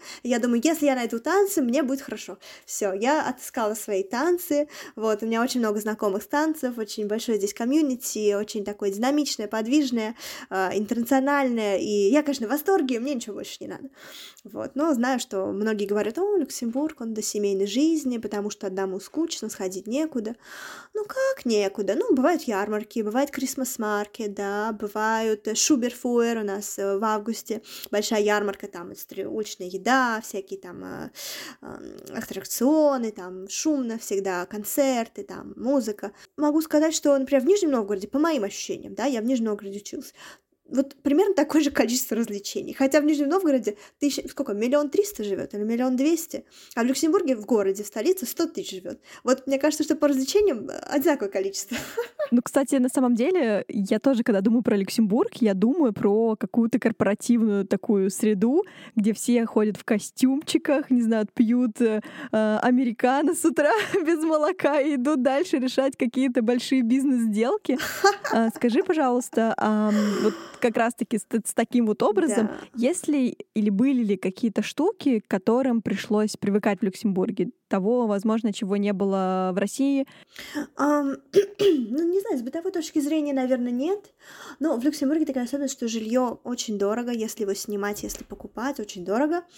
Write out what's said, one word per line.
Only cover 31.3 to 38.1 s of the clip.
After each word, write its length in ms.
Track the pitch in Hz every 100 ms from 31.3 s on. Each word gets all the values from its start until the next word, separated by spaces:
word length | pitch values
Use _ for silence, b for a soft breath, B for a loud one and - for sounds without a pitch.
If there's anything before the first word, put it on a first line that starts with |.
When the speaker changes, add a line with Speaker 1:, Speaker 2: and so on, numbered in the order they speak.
| B B B
Speaker 1:
эм, 360 | - - 55 50 - 240
аттракционы, 920 | - 196 - - 247 311 294 269 220
там 360 | 208 180 185 196
шумно 480 | - 311 285 233 226
всегда, 480 | - 196 196 180 180
концерты, 800 | 208 208 - 269 247 226 -
там 300 | 196 185 - -
музыка. 540 | 226 277 220 208 208 B B -
Могу 240 | 294 302
сказать, 320 | 311 302 320 311
что, 220 | 294 277
например, 260 | 262 277
в 40 | 262
Нижнем 240 | 403 330
Новгороде, 360 | 247 202 196
по 120 | 214